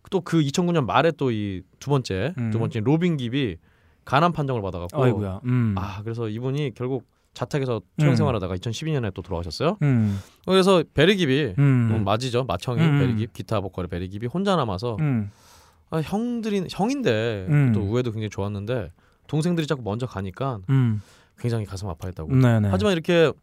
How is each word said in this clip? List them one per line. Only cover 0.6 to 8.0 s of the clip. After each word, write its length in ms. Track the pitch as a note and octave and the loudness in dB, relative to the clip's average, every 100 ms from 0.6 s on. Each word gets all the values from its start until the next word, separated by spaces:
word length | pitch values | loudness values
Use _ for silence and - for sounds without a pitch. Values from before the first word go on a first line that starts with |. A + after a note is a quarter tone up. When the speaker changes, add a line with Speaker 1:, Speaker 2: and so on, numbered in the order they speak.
| F3 | 2
Speaker 1:
년 120 | D#3+ | 2
말에 260 | G#2 A2+ D#3+ | 2 4 4
또 200 | - C3 | 2 0
이 320 | A2 G2+ F2+ - - | 0 -2 -6 -10 -10
두 80 | C3+ | 0
번째, 460 | C#3+ A#2 F#2+ B2+ D#3+ | 0 0 -2 -2 -2
Speaker 2:
음. 140 | A2+ | -2
Speaker 1:
두 80 | A2 | -2
번째 220 | A2 A2+ | -2 -2
로빈 360 | G#2+ D#3+ F3 D3+ | 2 2 2 -2
깁이 400 | A#2 C#3 A#2+ E2 _ _ _ _ | -2 -2 -2 -4 _ _ _ _
간암 280 | - C3+ F3 | -2 2 2
판정을 280 | E3 C#3 B2 | 0 -4 -4
받아갖고 420 | F#2+ F2 F2 D3+ | -4 -6 -6 0
Speaker 2:
아이고야. 380 | B2+ G2+ G2 F#2 B2 | 2 2 -2 -4 -2
음. 280 | B2 A2+ F#2+ | 0 0 -2
Speaker 1:
아, 240 | G2 F#2+ | -4 -8
그래서 260 | G#2+ A2+ A2+ | -8 -6 -6
이분이 440 | A2 B2+ C#3+ C#3+ | -4 -4 -4 -4
결국 320 | G#2 B2+ C3 - _ _ | -4 -4 -6 -8 _ _
자택에서 440 | - B2 D3+ B2+ A2 | -10 -4 -2 -2 -4
Speaker 2:
음. 40 | - | -4
Speaker 1:
투병 180 | - | 0